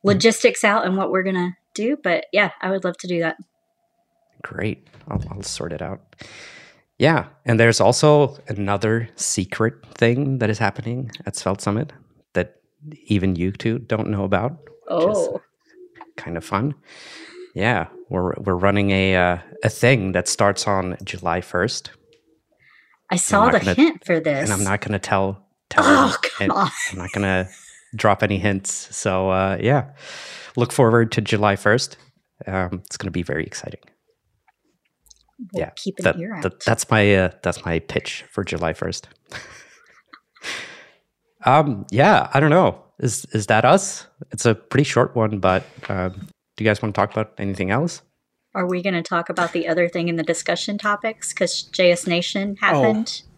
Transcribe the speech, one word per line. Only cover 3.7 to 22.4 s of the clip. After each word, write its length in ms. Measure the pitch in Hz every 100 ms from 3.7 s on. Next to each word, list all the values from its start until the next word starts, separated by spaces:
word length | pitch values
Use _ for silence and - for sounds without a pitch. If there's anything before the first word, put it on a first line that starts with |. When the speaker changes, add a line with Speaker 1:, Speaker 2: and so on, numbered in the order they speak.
| _ _ _ _ _ _ _
Speaker 1:
Great. 460 | - - 104 - _ - -
I'll, 120 | - -
I'll 120 | 104
sort 300 | - - 85
it 80 | 78
out. 340 | 90 95 _ _ - - - - - _ _ _
Yeah. 280 | 151 156 - _ -
And 140 | 113
there's 220 | 117 110
also 560 | 101 127 156 147 139 - -
another 600 | 104 101 101 110 113 117 -
secret 560 | - - 92 - 110 - - -
thing 400 | 117 123 143 131
that 120 | 110
is 80 | 104
happening 540 | 104 - 113 123 123 - -
at 100 | -
Svelte 240 | 92 98
Summit 320 | - 104 147 - _ _ _
that 280 | 180 175 _ _ _ 151 147 -
even 280 | 104 95 90
you 160 | 90
two 280 | - 117 113
don't 280 | 117 107 110
know 140 | 104
about, 280 | 98 95 120 165 - - -
which 220 | 165 175
is 80 | 208
Speaker 2:
Oh. 240 | 165 - _ _ _ - - - - -
Speaker 1:
kind 220 | - 82
of 80 | -
fun. 300 | 101 135 143 _ - - - - - 359
Yeah. 340 | - 107 110 82 - -
We're, 260 | 92 90 -
we're 200 | 101 90
running 360 | 98 101 101
a, 260 | 95 95 92
uh, 200 | 90 87 - - -
a 40 |
thing 440 | - 120 131 95
that 160 | 90 -
starts 360 | - 101 98 -
on 300 | 98 92 90
July 380 | 95 92 90 85
first. 500 | 87 90 101 - - - _ _ _ _